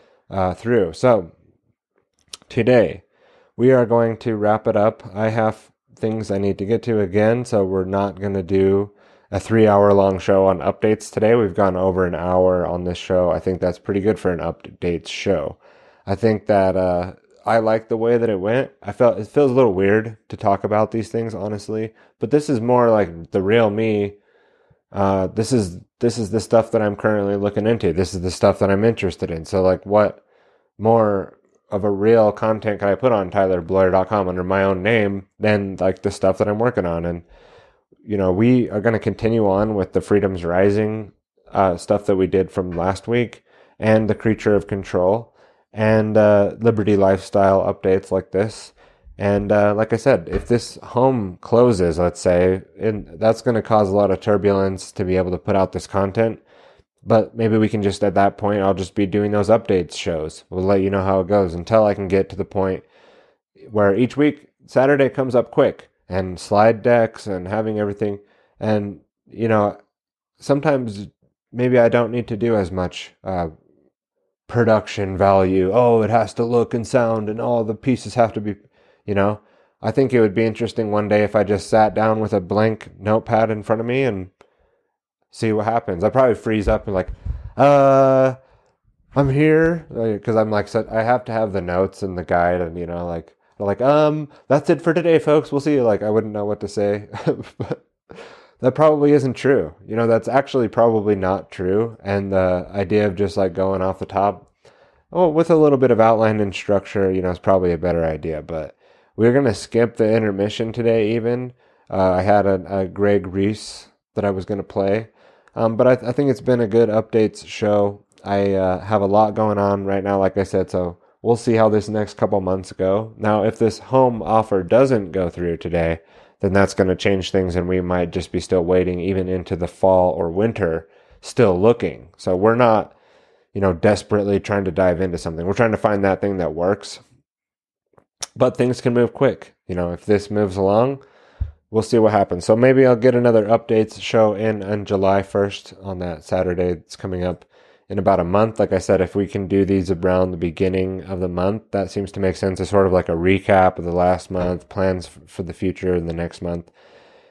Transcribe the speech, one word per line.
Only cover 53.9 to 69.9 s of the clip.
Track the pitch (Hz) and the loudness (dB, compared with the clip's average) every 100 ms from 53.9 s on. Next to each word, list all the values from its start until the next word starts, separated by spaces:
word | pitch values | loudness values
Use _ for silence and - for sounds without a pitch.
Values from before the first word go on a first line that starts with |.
lot | 101 98 | 2 2
of | 92 | 0
turbulence | 113 101 98 98 98 92 - | 0 0 2 0 -2 -6 -12
to | - | -8
be | 92 92 | -2 -2
able | 90 | -2
to | 90 | -4
put | - | -2
out | 98 92 | 0 0
this | 92 - | -4 -6
content. | 101 98 104 113 - _ _ _ _ _ _ | -4 -2 -2 -2 -4 _ _ _ _ _ _
But | - 113 - 113 | 0 0 0 -2
maybe | 113 110 | 0 2
we | 107 | 2
can | 110 | 0
just, | 98 95 | -2 -2
at | 104 | 0
that | 95 98 - | 2 0 0
point, | 101 104 | -4 0
I'll | 98 | 0
just | 92 92 | 0 -4
be | 107 95 | -4 -2
doing | 104 104 | 0 0
those | 104 98 | -2 2
updates | 117 - 92 80 - | 2 2 -2 -2 -8
shows. | 98 80 78 - - | -6 -6 -8 -12 -12
We'll | 92 | -4
let | 95 98 | 0 2
you | 95 | 0
know | 98 | -2
how | 95 95 | 0 0
it | 90 | 2
goes | 104 90 | 0 0
until | 87 85 113 | -4 0 2
I | 104 | 2
can | 98 95 | 0 0
get | 98 95 | -2 -2
to | 98 | -6
the | |
point | 92 98 95 90 _ _ _ _ _ _ _ _ - | -6 -4 -4 -4 _ _ _ _ _ _ _ _ -6
where | 104 101 | 2 2
each | 98 123 135 | 2 0 2
week, | 147 143 _ _ _ | 0 0 _ _ _
Saturday | 123 135 143 135 | 0 2 2 0
comes | 139 131 120 | 0 0 0
up | 110 | 0
quick, | - 117 - - _ - | 0 0 -2 -20 _ -8
and | 92 92 90 | -6 -6 -10
slide | - 104 113 110 | -2 4 4 2
decks | 120 120 113 - 107 | 2 2 0 -4 -8
and | 92 90 | -8 -6
having | 107 110 107 | -4 -4 -4
everything. | 104 101 104 101 _ _ _ - | -6 -4 -6 -6 _ _ _ -10
And, | 110 107 101 98 _ _ _ | -4 -2 -4 -12 _ _ _
you | - 113 | -6 0
know, | 107 104 - _ | 2 0 -2 _